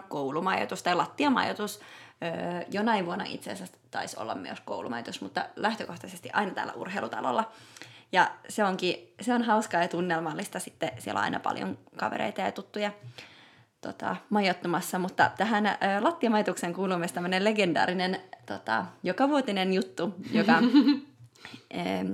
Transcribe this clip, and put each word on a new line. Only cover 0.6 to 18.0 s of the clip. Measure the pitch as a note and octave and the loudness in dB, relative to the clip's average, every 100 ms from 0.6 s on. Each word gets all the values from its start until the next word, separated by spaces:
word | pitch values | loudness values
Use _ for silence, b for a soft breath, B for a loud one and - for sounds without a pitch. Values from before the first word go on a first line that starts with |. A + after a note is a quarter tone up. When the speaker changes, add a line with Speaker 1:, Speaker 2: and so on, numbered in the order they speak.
| - F#3 | 0 -2
Speaker 1:
tai | - F3 | 2 2
lattiamajoitus. | - - D4 A#3+ - F#3 G#3 - B B B - | 2 2 4 4 2 -2 -6 -8 B B B -10
Öö, | E3+ E3+ F3 F3 - | -6 -4 -4 -4 -4
jonain | F#3+ G#3+ G#3+ F3 | 0 2 2 0
vuonna | F3 E3 | -4 -6
itse | - - | -8 -10
asiassa | G2 - - _ | -10 -12 -16 _
taisi | - F2+ - | -6 -6 -6
olla | A2 G2+ | -6 -6
myös | F#2+ - | -8 -10
koulumajoitus, | - G2+ - A#2 - F#3 | -8 -8 -6 -8 -8 -10
mutta | - - - - | -8 -6 -6 -4
lähtökohtaisesti | G#3 A3 - F3 F#3+ F#3 - | -2 -2 -6 -12 -14 -14 -6
aina | - G3+ | -2 -2
täällä | - - | -4 -6
urheilutalolla. | - - G3 - A2 B2 A3 A3 B B B B B B | -8 -8 -6 -6 -4 0 0 0 B B B B B B
Ja | F#3 E3+ - - | 4 4 2 -6
se | - | 0
onkin, | G3+ F#3 F3+ - - - | 2 2 0 -2 -6 -8
se | G#3+ | 0
on | A#3+ | 2
hauskaa | A#3 G#3+ A3 F3 | 4 2 4 2
ja | F3+ | 2
tunnelmallista | E3+ F3+ E3 E3 D3+ G3+ - | 0 0 0 -2 -6 -6 -8
sitten. | - - D#3+ - | -10 -6 -6 -4
Siellä | - G2+ | -4 0
on | |
aina | G2+ - | 0 0
paljon | - - F#3+ - - - | -4 -4 -4 -6 -12 -8
kavereita | - - G#3+ G3+ | -6 -2 -4 -2
ja | F#3+ | -4
tuttuja, | G3+ G3 - G#3 G3+ A#2+ B B B B B B _ | -4 -8 -4 -4 -6 -14 B B B B B B _
tota, | - - - F3+ - | -12 -8 -4 -6 0
majoittumassa, | G#3+ G3 F3+ F3 E3+ F#3 F#3 | 2 4 2 0 -2 0 -2
mutta | F3+ - D#3 - | 0 4 2 4
tähän, | G#3 G#3+ G#3 | 2 2 2
ö, | - G3 G3 | 2 0 2
lattiamajoitukseen | A#3+ E4+ A3+ G#3+ G3 F3 F3+ | 2 2 2 2 2 -2 -4
kuuluu | F3 F#3+ F3+ | -2 0 0
myös | E3+ | -2
tämmönen | F3 F3 F#3 | -4 0 2
legendaarinen, | G3+ G#3+ F#3+ D#3 - F3+ | 4 4 4 4 2 2